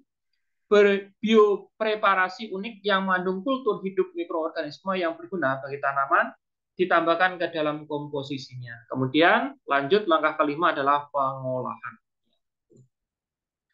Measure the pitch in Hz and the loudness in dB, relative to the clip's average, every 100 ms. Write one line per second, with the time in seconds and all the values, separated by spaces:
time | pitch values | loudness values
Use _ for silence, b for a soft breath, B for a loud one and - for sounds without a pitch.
0 | _ _ _ _ _ _ - 208 202 196 | _ _ _ _ _ _ 2 6 6 4
1 | 196 _ 214 220 208 190 - - 220 214 | -4 _ 4 6 6 4 -4 -6 -4 2
2 | 208 190 185 - 220 190 226 214 196 190 | 2 4 2 -2 -10 -8 -8 -6 0 0
3 | 190 180 180 190 190 262 220 185 190 190 | 2 0 0 -4 -2 -2 -2 -2 -2 -2
4 | 185 170 170 170 160 165 151 147 190 185 | -4 -6 -6 -4 -4 -6 -8 -8 -6 -2
5 | 170 160 - 185 165 135 139 139 139 139 | -2 -6 -8 -4 -2 -2 -6 -6 -4 -2
6 | 139 180 226 - _ _ _ - 180 175 | 0 2 0 -4 _ _ _ -4 2 2
7 | 165 170 185 175 170 165 151 151 151 147 | 2 2 0 0 -6 -2 -4 -4 -6 -8
8 | 147 147 135 135 - 127 120 117 - 131 | -8 -8 -8 -10 -12 -16 -16 -18 -10 -4
9 | 131 156 170 226 269 - - 139 139 202 | 0 4 4 4 0 -8 -2 -2 2 0
10 | 208 160 151 151 147 143 175 156 139 143 | 2 2 2 0 -2 0 0 0 0 0
11 | 143 143 135 135 131 127 117 110 - - | -2 -2 -2 -4 -6 -6 -6 -10 -14 -20
12 | _ _ _ _ _ _ _ _ _ _ | _ _ _ _ _ _ _ _ _ _
13 | _ _ _ _ _ _ _ | _ _ _ _ _ _ _